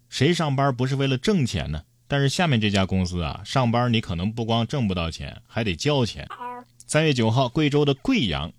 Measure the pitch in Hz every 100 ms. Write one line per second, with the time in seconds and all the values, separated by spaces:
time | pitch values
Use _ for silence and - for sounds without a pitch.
0 | _ - 143 175 151 135 139 123 127 135
1 | 135 127 - 202 127 87 69 76 - _
2 | - 143 139 - 170 120 107 98 95 92
3 | 90 90 76 - - 139 120 117 123 113
4 | - 85 101 117 113 117 113 147 107 90
5 | 82 - 69 55 - 110 113 82 143 143
6 | 117 71 - - 247 247 - - - 151
7 | 160 131 113 117 127 165 151 147 143 135
8 | - 247 110 69 78